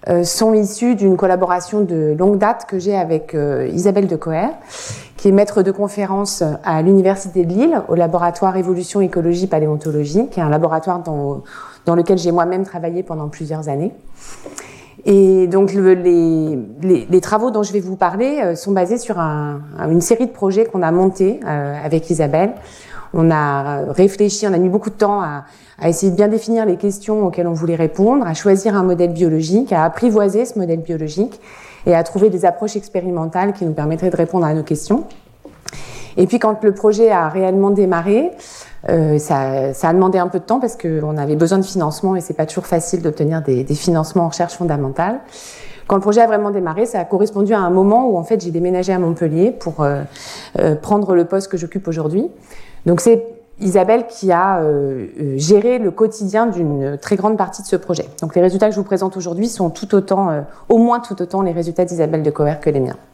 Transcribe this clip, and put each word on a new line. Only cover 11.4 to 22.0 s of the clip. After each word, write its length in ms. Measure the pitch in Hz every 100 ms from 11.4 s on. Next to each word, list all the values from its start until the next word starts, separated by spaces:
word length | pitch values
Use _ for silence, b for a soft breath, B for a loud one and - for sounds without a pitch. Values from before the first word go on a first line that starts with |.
| 139 B B B
dans 100 | -
lequel 240 | 170 170 190
j'ai 140 | 170
moi-même 320 | 170 170 180
travaillé 400 | 190 175 170 175
pendant 240 | 180 160 147
plusieurs 400 | - 156 156 151
années. 240 | 139 185 - - B B B B B B B B B
Et 420 | - 196 190 190 180
donc, 260 | 190 196
le, 220 | 196 190
les, 640 | 185 180 170 165 160 156 143 104 123
les, 240 | 185 160 110
les 120 | 180
travaux 320 | - 208 240
dont 100 | 214
je 100 | 202
vais 60 | 202
vous 160 | 185
parler, 460 | 190 180 190 254 294
euh, 140 | 196 165
sont 160 | -
basés 260 | 196 180 233
sur 220 | - 185
un, 400 | 160 151 147 143 147 -
un, 100 | 160
une 120 | 170
série 260 | 170 226 247
de 60 |
projets 320 | - 196 196
qu'on 180 | 226 190
a 80 | 165
montés, 480 | 175 190 185 190 277 196
euh, 300 | 147 143 143
avec 260 | 151 160